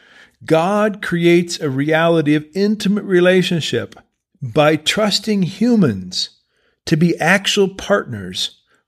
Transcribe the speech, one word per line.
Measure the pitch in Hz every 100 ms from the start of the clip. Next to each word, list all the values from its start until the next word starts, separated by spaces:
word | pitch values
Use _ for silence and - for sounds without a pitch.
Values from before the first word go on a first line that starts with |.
| _ - - _
God | 113 160 175 208 214 202
creates | - 170 170 175 170 -
a | 156
reality | 131 147 156 170 170 147
of | 151 151
intimate | 190 208 214 190 208
relationship | 196 180 180 185 180 170 - 117 101 - _ _ _ _
by | 123 147 151 156
trusting | - - 214 - - 208
humans | 175 - 240 226 151 98 90 - - _ _ _ _ _
to | -
be | 156 170 -
actual | 156 196 202 208 190
partners | 190 - 202 - 104 92 95 - _ _ _